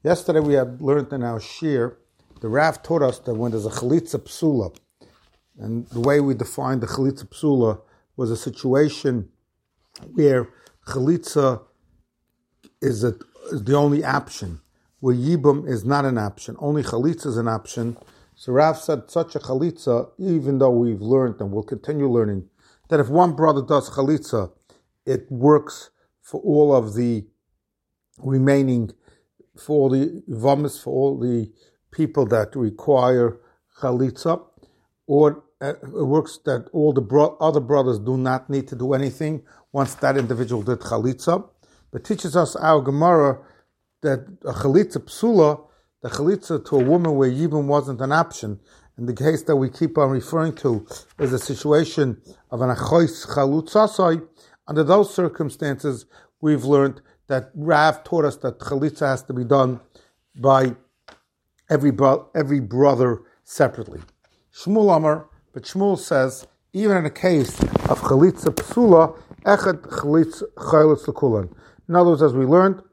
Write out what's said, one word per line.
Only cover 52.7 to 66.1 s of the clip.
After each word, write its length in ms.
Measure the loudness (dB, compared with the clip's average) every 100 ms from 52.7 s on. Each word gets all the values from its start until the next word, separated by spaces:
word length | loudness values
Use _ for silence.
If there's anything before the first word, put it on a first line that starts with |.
| -2 2 2 2 -2
Chalutzasai. 1040 | -6 -2 0 -2 0 2 2 2 0 0 -6 _ _ _ -6
Under 160 | -2
those 320 | 4 4 4
circumstances, 880 | 0 -4 -4 -8 -4 -6 -4 -6 -6 _ _ _ _
we've 240 | 0 0
learned 340 | 4 4 4 -2 _ _ _
that 240 | -6 -6
Rav 480 | -8 2 4 4 0
taught 220 | -4 0
us 100 | 0
that 240 | -2 -8 -8
Chalitza 480 | -6 -2 -2 -2 -4
has 160 | -4
to 100 | -6
be 120 | -8
done 340 | 0 2 2 -2 _ _ _ _ _
by 400 | -2 4 4 2 -4 _ _ -20 _ _ _ _ _ _
every 220 | 2 2
bro-, 360 | 4 2 2 -2
every 240 | -6 -2 -2
brother 600 | -2 2 2 4 0 -2 _ _
separately. 560 | _ -2 0 0 -16 -18 -20 _ _ _ _
Shmuel 400 | -12 -2 2 4
Amar, 360 | 4 2 -2 -6 _ _
but 100 | -18
Shmuel 340 | -10 -2 0 -2
says, 480 | 0